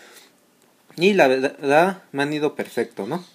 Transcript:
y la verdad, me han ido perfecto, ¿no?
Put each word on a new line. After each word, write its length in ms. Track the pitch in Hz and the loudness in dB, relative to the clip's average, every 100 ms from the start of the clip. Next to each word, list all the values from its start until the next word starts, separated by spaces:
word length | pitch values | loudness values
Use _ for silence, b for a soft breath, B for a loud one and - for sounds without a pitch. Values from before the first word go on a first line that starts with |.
| B B B B _ _ _ _ _ - | B B B B _ _ _ _ _ 0
y 160 | 185 | 2
la 140 | 190 139 | 4 4
verdad, 720 | 131 135 - 143 147 185 185 - | 2 -2 -4 0 2 2 -2 -10
me 120 | 139 | -6
han 100 | 143 | -4
ido 220 | 151 147 - | -2 -4 -6
perfecto, 500 | - - 113 - 101 | -8 -6 -8 -8 -8
¿no? 180 | 170 - | -10 -12